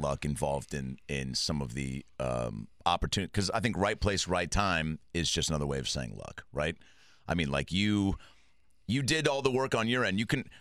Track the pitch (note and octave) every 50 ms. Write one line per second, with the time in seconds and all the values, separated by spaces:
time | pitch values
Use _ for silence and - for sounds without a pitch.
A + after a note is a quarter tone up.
0 | C#2+ C#2 C#2 - - D2+ C#2+ - D2+ C#2+ C#2+ C#2 - - - C#2+ C2 C2 C2 -
1 | - - D2 C2+ C2 C2 B1 - - - D#2+ D2 C#2 A#1 A#1 C#2+ C2+ C2 C2 C#2
2 | - - - - C2 B1+ B1 A#1+ A#1 A#1 G#1 G#1+ G#1+ - - - - F2 F2 -
3 | - D#2 - G2+ F#2 - - G#2 F#2+ F2+ F2+ A2 - A#2 F#2 F2 G2+ G#2 A2 -
4 | - G#2+ G2 F2+ - E2+ F2+ F2 F2+ E2 - G2 G2+ F#2+ F2 D#2+ D#2 D#2 D#2 -
5 | - - - E2+ D#2 - - E2 D2 - D#2+ D2 D2 C#2 C#2 C2+ B1+ - - C2+
6 | B1+ A1 G1+ G1+ G1+ - - - - - - C#2 D2 E2 F2 - - - - -
7 | - - - - - - E2 F2 D#2+ C#2 C#2 C#2 - - E2 F#2+ G#2 G#2+ G#2 G2+
8 | G2 G2 - - - - - - - - - - - - - - - - A#2 C#3
9 | C#3 C3 D#3+ D#3+ C#3+ D3 C#3 C3+ C3 C3+ B2 C3 C3+ C3+ - A#2 A2 A2+ B2 B2+
10 | A#2 G2 F#2+ G2+ A#2 - - - - - - -